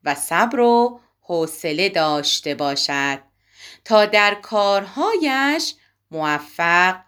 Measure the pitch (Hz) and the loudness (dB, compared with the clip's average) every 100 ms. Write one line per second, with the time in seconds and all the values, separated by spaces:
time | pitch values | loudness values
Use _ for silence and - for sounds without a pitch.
0 | 156 143 - 170 233 247 240 233 240 240 | -4 -4 -2 0 0 2 4 4 2 -2
1 | _ _ _ 175 160 - 170 151 196 190 | _ _ _ -4 -4 -6 -6 -2 0 0
2 | 156 147 143 - 151 143 143 139 - 143 | 0 0 -2 -4 -4 -4 -4 -2 -4 -2
3 | 139 135 _ _ _ _ - - - 214 | -2 -4 _ _ _ _ -20 -20 2 4
4 | 208 208 208 202 - 214 202 196 196 262 | 4 4 2 0 -4 -2 0 0 -2 -4
5 | 370 427 311 269 277 311 330 - _ _ | -2 0 0 0 0 -2 -6 -10 _ _
6 | _ 160 156 147 151 - 170 175 180 185 | _ -6 -2 -4 -6 -4 2 4 2 0